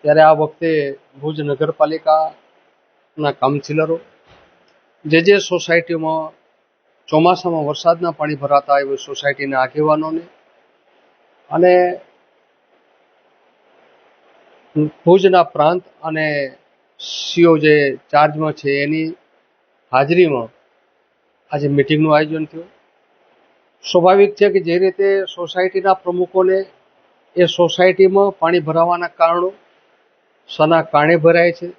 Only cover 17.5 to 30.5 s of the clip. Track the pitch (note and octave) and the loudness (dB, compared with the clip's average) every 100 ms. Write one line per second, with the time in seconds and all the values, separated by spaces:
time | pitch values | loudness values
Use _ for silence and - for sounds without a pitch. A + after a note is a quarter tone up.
17.5 | D#3+ D3+ D3+ C#3 C3 _ D3 D3+ D#3 D#3 | 4 4 4 2 -4 _ 2 2 0 -6
18.5 | D3+ C#3+ C#3 C#3+ D#3 D#3+ E3+ _ _ _ | -4 -4 -2 -2 -4 -6 -10 _ _ _
19.5 | _ _ _ _ B2+ C#3+ E3+ E3+ C3 A2+ | _ _ _ _ -2 2 2 2 0 -6
20.5 | _ _ _ _ _ _ _ _ _ _ | _ _ _ _ _ _ _ _ _ _
21.5 | D3 C#3+ C#3+ C#3 D3+ D#3 D3+ D#3 D#3 D3+ | -4 -2 0 0 0 2 2 0 -6 -10
22.5 | D#3+ E3+ _ _ _ _ _ _ _ _ | -14 -20 _ _ _ _ _ _ _ _
23.5 | _ _ _ - F3+ F3 G3 G3+ G3+ G3+ | _ _ _ -4 0 2 4 2 2 0
24.5 | F#3 E3 F3 F#3+ F#3 G3 G3 F#3+ - E3+ | 0 -2 -2 -2 0 -2 -2 -4 -10 -8
25.5 | F#3 F#3 F#3+ F#3+ F#3+ F3+ F3+ F3+ F#3+ F#3 | -4 -4 -2 -2 -2 -4 -4 -2 0 0
26.5 | F#3+ F#3+ _ _ _ _ _ _ F3 F3 | 0 -6 _ _ _ _ _ _ -2 -2
27.5 | - E3+ - F#3 F#3 F#3+ G3 G3+ G3 E3 | 0 -2 2 2 4 2 4 0 0 0
28.5 | F3+ D#3 D#3+ E3+ F3 F3 - E3 F3 F3+ | 0 0 0 0 -2 -6 0 0 0 -4
29.5 | G3+ _ _ _ _ _ _ _ _ _ | -8 _ _ _ _ _ _ _ _ _